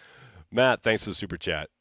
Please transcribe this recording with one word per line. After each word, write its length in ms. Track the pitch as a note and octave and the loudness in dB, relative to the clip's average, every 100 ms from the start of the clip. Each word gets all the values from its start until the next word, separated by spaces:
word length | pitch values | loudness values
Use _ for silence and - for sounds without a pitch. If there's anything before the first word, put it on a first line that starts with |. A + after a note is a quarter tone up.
| - - - E2+ - | -20 -20 -20 -20 -4
Matt, 320 | A#2 B2+ A#2 | 2 4 4
thanks 200 | A2+ A2 | 0 0
for 60 | G#2 | -2
the 60 | F2+ | -8
super 220 | G2 F2 | -8 -8
chat. 340 | - D#2 D2+ _ | -4 -6 -6 _